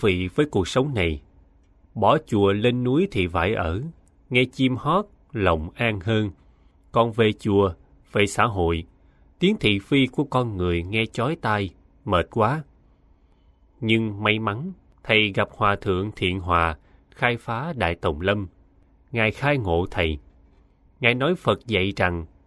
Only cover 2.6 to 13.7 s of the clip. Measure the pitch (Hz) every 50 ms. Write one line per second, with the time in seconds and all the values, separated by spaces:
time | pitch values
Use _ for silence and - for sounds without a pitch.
2.6 | 113 123 120 123 123 123 131 156 202 196 - - 90 87 87 85 85 98 110 95
3.6 | 90 80 85 104 143 165 - - _ _ _ _ _ _ 123 123 127 127 - -
4.6 | 131 127 127 113 - 143 170 202 214 - _ _ _ _ - 113 95 90 85 80
5.6 | 80 90 - - 120 117 107 98 85 113 110 107 107 98 - - _ - _ _
6.6 | _ _ _ _ _ _ - 117 117 117 107 120 110 107 - - - 107 98 101
7.6 | 98 92 87 - - _ _ _ _ _ - 107 104 101 - - 107 120 98 95
8.6 | 85 82 85 82 80 - _ _ _ _ _ _ _ _ _ _ 170 190 214 -
9.6 | - 107 101 98 - - 147 139 131 127 - - 143 - - 127 123 117 101 90
10.6 | 90 90 85 85 85 92 107 110 113 110 - 127 117 123 - - - 110 107 104
11.6 | 98 87 - _ _ _ _ _ _ - 95 87 - - - 117 107 113 147 156
12.6 | 147 - _ _ _ _ _ _ _ _ _ _ _ _ _ _ _ _ _ _
13.6 | _ _